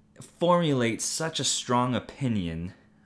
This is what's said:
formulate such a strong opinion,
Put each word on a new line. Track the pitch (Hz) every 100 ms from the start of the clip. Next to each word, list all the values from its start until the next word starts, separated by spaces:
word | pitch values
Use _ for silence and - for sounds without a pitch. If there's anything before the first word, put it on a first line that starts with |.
| _ - - -
formulate | 175 175 165 135 117 110
such | - - 160 160
a |
strong | 135 - - 123 123 117
opinion, | - - 135 107 87 82 87 - _ _